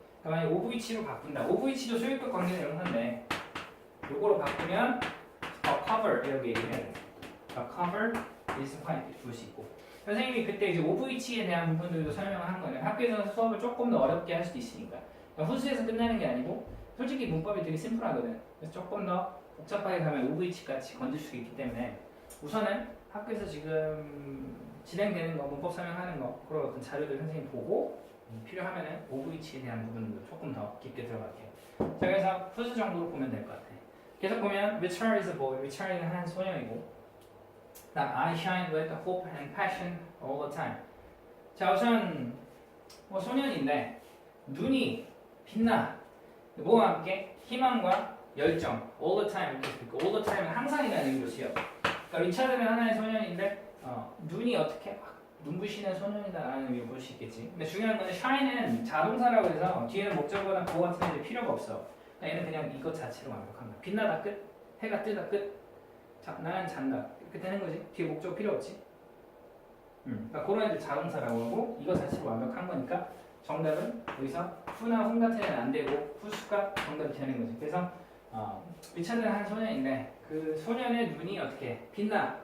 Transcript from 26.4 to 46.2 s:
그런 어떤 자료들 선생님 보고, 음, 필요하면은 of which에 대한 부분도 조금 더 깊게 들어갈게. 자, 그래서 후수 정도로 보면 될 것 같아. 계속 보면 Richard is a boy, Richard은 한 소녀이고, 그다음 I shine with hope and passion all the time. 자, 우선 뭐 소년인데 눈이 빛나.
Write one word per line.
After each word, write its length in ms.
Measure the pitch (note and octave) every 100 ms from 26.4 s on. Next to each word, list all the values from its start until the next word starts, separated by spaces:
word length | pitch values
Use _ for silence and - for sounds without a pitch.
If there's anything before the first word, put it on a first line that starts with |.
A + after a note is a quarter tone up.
| -
그런 180 | D#3 -
어떤 140 | B2+
자료들 380 | - - D3 C3+
선생님 300 | D#3 D#3 C#3
보고, 500 | B2 C3 G3+ - - - - -
음, 120 | A2+ -
필요하면은 600 | F#3 F3+ F3+ D#3 D#3+ -
of 180 | C3 D3+
which에 320 | D#3+ - C3
대한 220 | B2 A2+ A2+
부분도 380 | A2+ A2 G2+ -
조금 280 | D#3+ D3+
더 240 | A2 G#2 -
깊게 260 | B2+ - A#2
들어갈게. 340 | A2+ - - - - - -
자, 80 | - -
그래서 520 | C4+ D4 C#4 F#3+ -
후수 200 | - A#3 A#3
정도로 340 | G3 F3 E3
보면 200 | C#3+ C3
될 140 | A2+
것 80 | -
같아. 100 | - - - - - - -
계속 200 | F#3+ A3
보면 360 | G3+ G3 G#3 -
Richard 400 | F3 - A3+ G#3
is 100 | F3+
a 60 | -
boy, 200 | C3+ C3
Richard은 480 | C#3 - F#3+ F3 E3
한 160 | F3 E3
소녀이고, 580 | - F#3+ E3 A#2 A2+ - - - - - - - - - - -
그다음 280 | - - -
I 180 | D#3+
shine 380 | E3 F#3 F3+ E3+
with 180 | D#3 D#3 D#3+
hope 240 | F#3 F3+ E3+
and 200 | D#3 C#3+
passion 440 | - G3 F#3 F3 E3+ - -
all 160 | D#3 C#3+ C#3+
the 60 |
time. 220 | D3+ - - - - - - - - - -
자, 160 | D#3+
우선 640 | D3 A#3+ A3+ F3+ D3+ A#2+ - - - - - - - -
뭐 100 | F#3+
소년인데 800 | A3 C4 C#4 - C3+ C#3+ - - - - - - -
눈이 600 | E3 A#3 C4+ F3+ A2+ - - - -
빛나. 520 | - A3 A3+ - - - - -